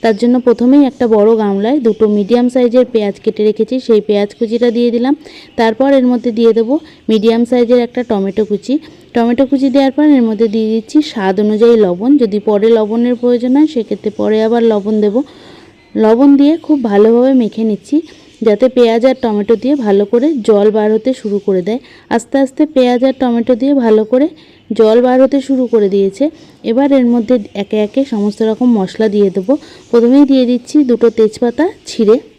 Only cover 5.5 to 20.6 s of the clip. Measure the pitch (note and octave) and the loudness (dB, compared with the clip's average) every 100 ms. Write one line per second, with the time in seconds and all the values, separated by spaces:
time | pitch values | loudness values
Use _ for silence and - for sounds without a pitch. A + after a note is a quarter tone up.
5.5 | - A3+ A3 C4+ C#4 B3 B3 B3 A3 A#3 | -4 -2 0 0 2 2 -2 -4 0 0
6.5 | A3 A3+ D4 - - - A3 A3 A3+ A#3 | 2 0 -4 -6 -20 -2 0 2 0 0
7.5 | B3 A#3 B3 A#3 - B3 G#3+ G3 F#3+ G#3 | 0 2 0 0 -6 -4 -4 -4 -4 -4
8.5 | G3+ - C#4+ - - - A#3+ A#3 A#3+ C4+ | -4 -4 -6 -6 -20 -8 -2 -2 0 0
9.5 | C#4 C4+ B3+ C4+ C4 D4+ C#4+ A#3 G#3+ A3+ | 0 0 0 0 0 2 2 2 0 -2
10.5 | G#3+ A3 A3 G#3+ D4+ D4+ - F#3+ F#3+ G#3 | -2 -2 -4 -2 -2 -2 -4 -2 0 0
11.5 | G#3+ A#3 A#3 G3+ F3 A3+ C#4+ A#3 G#3 G3+ | 2 4 4 2 0 0 0 0 -2 -2
12.5 | G#3 A3 A3+ G#3+ A3+ A#3+ A#3+ A#3+ B3 B3 | 0 2 2 0 -2 -2 -2 0 -2 0
13.5 | C4 D4+ C#4 G#3+ G3+ A3 G3+ G#3 G#3+ A3 | 2 0 0 -6 -6 -8 -4 -2 0 0
14.5 | A#3 A#3 G#3 G3+ A3 G#3 G#3 D4 - - | 0 0 0 -2 -2 0 -2 -6 -12 -20
15.5 | - - _ _ G#3 G#3+ A#3 C#4+ C#4 C#4+ | -20 -20 _ _ -2 2 4 4 4 2
16.5 | E4 - D4+ A3+ G3+ A3 A#3 B3+ C4+ A3 | 0 -2 -2 0 2 2 4 2 2 0
17.5 | - A3+ G3+ - D4 - - - _ A3+ | -4 -4 -4 -4 -4 -4 -18 -20 _ -2
18.5 | G#3 B3+ B3 A#3 A3+ B3 C4 A#3+ G#3 G#3 | 2 0 2 2 2 -2 -4 -4 -4 -2
19.5 | A3+ B3 D4 G#3+ G3 G3+ A#3+ C#4+ D4+ G#3 | -2 0 -2 0 0 0 0 -2 -4 0
20.5 | G#3 | 2